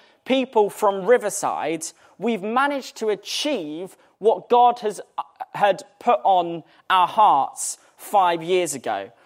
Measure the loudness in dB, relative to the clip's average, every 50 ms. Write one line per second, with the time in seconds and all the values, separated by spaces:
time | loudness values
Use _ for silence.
0 | _ _ _ _ _ -2 0 0 0 0 2 2 0 2 0 0 0 0 0 0
1 | 2 2 2 4 2 -2 -6 -4 -4 -4 -4 -4 -4 -4 -4 -6 -8 -12 -16 _
2 | _ _ _ -6 -4 -4 -2 -2 -4 -2 0 0 0 0 -2 -6 -8 -12 -12 -6
3 | -4 -4 -4 -4 -6 -8 -8 -4 -4 -2 -4 -4 -4 -8 -10 -12 -12 -14 -16 _
4 | _ _ _ _ 2 2 2 2 0 2 4 6 6 4 4 0 -4 -8 -8 -8
5 | -14 -12 _ -12 -12 -12 _ -18 -16 -12 -2 0 2 2 2 0 -6 -14 _ _
6 | 0 0 0 2 2 2 2 2 0 -2 -6 -10 -12 _ _ _ _ 0 2 2
7 | 2 2 4 4 4 6 4 4 0 -2 -6 -8 -10 -10 -10 -12 _ _ _ _
8 | -8 0 2 2 2 2 0 -2 -2 0 0 0 0 -2 -6 -8 -6 -6 -6 -6
9 | -8 -12 -16 _ _